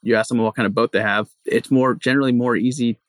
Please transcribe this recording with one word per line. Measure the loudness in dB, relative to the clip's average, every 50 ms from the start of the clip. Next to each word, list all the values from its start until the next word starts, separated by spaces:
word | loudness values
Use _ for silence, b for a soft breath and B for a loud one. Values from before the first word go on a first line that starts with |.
you | -2 0 0
ask | 0 0 0
them | -2 0
what | 0 0 -2
kind | -2 -2
of | -2 0
boat | 0 0 0
they | 0 -2
have, | 0 0 -2 -2 -4 -6 _ _ -8
it's | -2 -2 -2 0 2
more, | 2 2 2 2 0
generally | 0 -2 0 0 0 2 2
more | 0 0 0 0 0
easy | 0 0 -2 -2 0 -2 -2 -2 -4 _